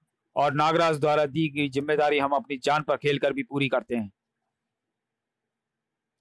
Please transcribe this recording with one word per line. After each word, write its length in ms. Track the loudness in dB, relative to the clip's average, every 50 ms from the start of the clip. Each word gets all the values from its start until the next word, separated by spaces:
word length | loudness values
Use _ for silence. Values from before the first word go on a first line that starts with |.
| _ _ _ _ _ _ -2
और 180 | 0 0 0 2
नागराज 460 | 2 2 2 2 2 2 2 2 2
द्वारा 260 | 2 2 2 2 2
दी 240 | 0 0 -2 -2 -2
गई 200 | -2 -4 -4 -2
जिम्मेदारी 500 | -2 -2 -2 0 0 2 2 2 2 2
हम 120 | 2 2
अपनी 260 | 0 -2 -2 -4 -8 -4
जान 260 | -2 0 0 0 0
पर 140 | -2 -4 -2
खेलकर 360 | 0 -2 -2 0 0 -2 -2
भी 100 | -2 -6
पूरी 240 | -6 -4 -2 -2 0
करते 280 | 0 -2 -2 -2 -4
हैं। 160 | -6 -6 -6 -10 _ _ _ _ _ _ _ _ _ _ _ _ _ _ _ _ _ _ _ _ _ _ _ _ _ _ _ _ _ _ _ _ _ _ _ _ _ _ _ _ _